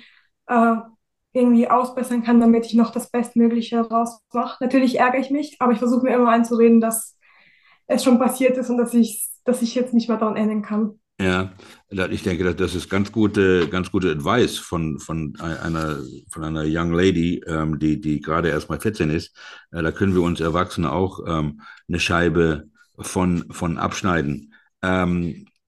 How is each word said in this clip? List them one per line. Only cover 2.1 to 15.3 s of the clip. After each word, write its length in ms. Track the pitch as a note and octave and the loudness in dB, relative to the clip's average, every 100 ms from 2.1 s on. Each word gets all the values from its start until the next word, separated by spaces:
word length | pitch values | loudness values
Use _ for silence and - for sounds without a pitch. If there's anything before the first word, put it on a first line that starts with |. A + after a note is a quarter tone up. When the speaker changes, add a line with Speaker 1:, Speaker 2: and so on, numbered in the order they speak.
| A#3+ | -2
Speaker 1:
kann, 160 | A#3 A#3+ | 2 4
damit 260 | A#3 A#3 A#3 | 6 4 4
ich 80 | A3+ | 2
noch 160 | A3+ | 2
das 180 | A#3+ - | 0 -6
Bestmögliche 720 | A#3+ A#3 - A#3 A#3 A3 A#3 | -4 -2 2 2 2 -2 -2
rausmache. 800 | A3+ A3+ A#3 - _ A#3+ B3 - | -2 -2 -2 -6 _ -6 -6 -4
Natürlich 360 | B3+ C4+ B3+ - | 0 2 2 2
ärgere 200 | B3 C4 | 2 0
ich 100 | - | -2
mich, 260 | C#4+ C#4+ - | -4 -4 -2
aber 140 | B3 | 0
ich 60 | A#3 | 2
versuche 260 | A#3+ B3 B3+ | 2 0 2
mir 100 | B3 | 2
immer 140 | A#3+ | 4
einzureden, 500 | A#3 A#3 A#3 A#3 A#3 | 4 2 4 6 6
dass 360 | A3+ A3+ - _ _ _ _ _ _ _ - | 4 -2 -8 _ _ _ _ _ _ _ -4
es 160 | A#3 | 0
schon 160 | - A#3+ | 4 4
passiert 380 | B3 - B3+ B3+ | 4 2 0 2
ist 120 | B3 | -2
und 80 | A#3+ | -2
dass 160 | A#3 | 0
ich, 340 | A#3+ A3 - - - | 2 2 0 -10 -8
dass 180 | - A#3+ | -2 0
ich 100 | A3+ B3+ | 0 -2
jetzt 180 | B3 | 0
nicht 140 | A#3+ A#3 | 0 0
mehr 100 | G#3+ | 0
daran 200 | G#3+ G#3 | -2 0
ändern 240 | G#3+ G#3+ | -2 -2
kann. 380 | G#3 G#3 A3 - _ - | -4 -2 -2 -6 _ -4
Speaker 2:
Ja, 340 | F#2+ F#2 F#2+ - - - - | 0 0 -2 -8 -20 -20 -10
da-, 200 | G2 F#2 | -6 -4
ich 140 | G2 | -2
denke, 200 | G2 E2+ | -4 0
das, 140 | F2+ E2 | 0 0
das 180 | F2+ E2+ | -2 -4
ist 140 | - | -4
ganz 200 | G2 G2 | -4 -2
gute, 580 | A2+ G#2+ G#2 F#2+ F#2 D#2+ | 0 2 4 4 4 2
ganz 200 | F2+ F2+ | -2 -2
gute 200 | G#2 F#2 | -2 -2
Advice 460 | D#2 D2 A#2 A2+ - | -2 0 2 0 -2
von, 420 | - F2 D#2+ C#2 | -8 -6 -4 -6
von 340 | - D#2+ D2+ | -8 -8 -8